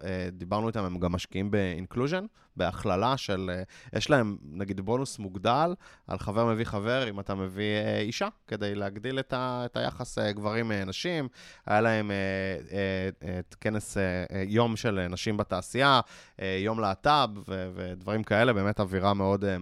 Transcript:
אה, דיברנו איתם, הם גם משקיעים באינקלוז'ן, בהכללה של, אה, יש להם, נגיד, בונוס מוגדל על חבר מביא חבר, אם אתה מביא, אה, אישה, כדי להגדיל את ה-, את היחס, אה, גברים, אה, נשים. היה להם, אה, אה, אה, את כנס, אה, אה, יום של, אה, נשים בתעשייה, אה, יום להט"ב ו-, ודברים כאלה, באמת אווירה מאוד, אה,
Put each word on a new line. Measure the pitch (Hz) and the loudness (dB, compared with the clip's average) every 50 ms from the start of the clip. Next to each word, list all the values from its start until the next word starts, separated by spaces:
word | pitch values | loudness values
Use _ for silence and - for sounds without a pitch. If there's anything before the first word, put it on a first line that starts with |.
| - | -6
אה, | 92 92 92 90 90 | -4 -4 -2 -4 -4
דיברנו | 92 87 90 87 101 107 110 113 | -6 -8 -4 -2 0 0 0 0
איתם, | 110 110 98 | 0 -2 -2
הם | 90 90 90 | -2 -2 0
גם | 90 87 | 0 0
משקיעים | 87 87 - - - 92 101 104 | 0 0 -4 -4 -4 -2 -2 0
באינקלוז'ן, | 104 104 98 90 85 87 92 - - 117 127 143 180 185 202 226 _ _ _ _ - | 2 2 0 0 -2 -6 -8 -6 -2 -2 0 0 0 -2 -4 -6 _ _ _ _ -4
בהכללה | - 90 85 87 87 - 104 90 95 107 127 - | -2 0 0 0 -2 0 0 2 2 2 2 0
של, | 120 - - 98 92 95 92 90 | 0 -2 -4 -4 -2 -2 -4 -6
אה, | 92 95 - - - - - - 110 | -6 -8 -10 -14 -20 -14 -6 -4 -2
יש | - - | 2 4
להם, | 151 135 113 104 101 - - 73 | 4 4 4 2 -2 -6 -10 -12
נגיד, | 76 92 101 98 98 98 | -8 -6 -4 -4 -4 -4
בונוס | 95 101 120 127 139 135 - - | -2 0 0 0 -2 -4 -6 -8
מוגדל | 104 95 92 98 92 113 123 143 160 175 180 - - - - - - | -8 -8 -6 0 2 2 4 4 4 2 0 -4 -10 -20 -20 -16 -8
על | - - 92 | -8 -6 -6
חבר | - 107 98 113 117 | -4 -2 2 2 4
מביא | 117 110 110 117 | 4 4 2 0
חבר, | - 107 101 101 113 123 135 131 110 | -2 -2 -2 0 0 0 0 0 -2
אם | 98 101 | -4 -6
אתה | 98 - 98 | -4 -4 -2
מביא, | 98 95 92 92 101 104 104 104 | -2 -2 -4 -4 -2 -2 0 0
אה, | 107 107 107 107 107 | 0 0 0 0 0
אישה, | 107 104 - - 196 214 - _ _ | 0 -2 -2 -4 -4 -4 -6 _ _
כדי | - 113 104 104 101 101 | -8 -6 -4 -2 -4 -2
להגדיל | 104 98 98 101 104 104 131 135 135 | -4 -4 -6 -6 -6 -6 -4 -4 -4
את | 131 - | -4 -2
ה-, | 135 127 127 127 123 123 123 | -2 -2 -2 -2 -2 -4 -4
את | 120 - | -4 -4
היחס, | 117 120 127 - - 123 - - 117 | -2 -2 -2 -4 -6 -10 -6 -2 -2
אה, | 107 107 | 0 0
גברים, | 101 104 104 107 110 117 117 110 | 0 -2 -2 -2 0 0 0 0
אה, | 107 98 95 | 0 -2 -2
נשים. | 92 95 - - 175 175 160 135 120 - - - - - - - | -4 -4 -4 -4 -2 -2 -2 -4 -4 -8 -14 -20 -20 -20 -10 -2
היה | - 104 107 | 2 4 4
להם, | 113 113 113 107 104 104 | 6 6 4 2 2 0
אה, | 101 98 95 95 95 95 95 95 92 69 - - | 0 0 0 0 0 0 -2 -2 -4 -6 -6 -6
אה, | 90 101 98 95 95 95 92 95 - - - 98 | -4 -2 0 0 0 0 -2 -4 -4 -6 -8 -6
אה, | 92 90 | -6 -6
את | 87 - - - | -6 -8 -10 -4
כנס, | - 107 107 107 - - - | -2 -2 -2 -2 -4 -4 -2
אה, | 101 95 92 90 90 87 - | 0 0 0 0 -2 -4 -4
אה, | - 98 95 | -4 -4 -2
יום | 98 107 113 120 117 110 | 2 4 4 4 4 2
של, | 104 - 117 101 95 | 0 0 0 0 0
אה, | 90 87 | 0 -2
נשים | 92 92 - 113 104 | -4 -4 -2 -2 0
בתעשייה, | 104 104 - 98 90 - - - 123 135 143 135 123 - - - - - - - - | 0 0 0 -2 -4 -4 -2 2 4 6 8 8 6 4 2 -8 -20 -20 -18 -10 -6
אה, | 95 95 95 95 98 | -4 -2 0 0 0
יום | 107 113 113 | 0 0 2
להט"ב | 110 98 95 - - 143 151 147 131 110 104 101 87 92 | 0 0 0 2 4 4 6 6 4 2 -2 -8 -8 -6
ו-, | 95 92 92 92 90 | -6 -6 -6 -6 -6
ודברים | 92 92 90 92 92 90 98 107 110 | -8 -8 -8 -8 -8 -4 -2 -2 0
כאלה, | 104 - 107 104 120 127 | 2 2 4 6 6 6
באמת | 113 98 98 101 107 - | 4 4 2 0 2 0
אווירה | 104 90 95 95 92 101 101 | 0 0 2 2 4 4 4
מאוד, | 98 95 95 101 101 101 | 4 4 4 4 2 2
אה, | 98 95 90 | 0 -2 -2